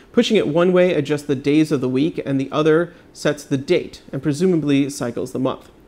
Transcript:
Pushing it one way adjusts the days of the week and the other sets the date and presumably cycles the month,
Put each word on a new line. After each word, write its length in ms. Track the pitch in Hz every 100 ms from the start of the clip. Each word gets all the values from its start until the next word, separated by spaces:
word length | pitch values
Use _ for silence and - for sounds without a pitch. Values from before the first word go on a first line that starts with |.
| -
Pushing 240 | - 220 208
it 120 | 147
one 240 | 156 180
way 220 | 180 180
adjusts 300 | 156 139 147
the 100 | 147
days 380 | 135 143 151 156
of 100 | 143
the 60 | 127
week 340 | 127 156 -
and 160 | - 135
the 80 | 135
other 420 | 143 156 156 170 - -
sets 320 | - 156 143
the 140 | - 139
date 440 | 139 175 - - -
and 100 | 139
presumably 640 | 151 139 190 170 143 139 139
cycles 440 | 139 123 117 -
the 60 | 123
month, 280 | 131 - - -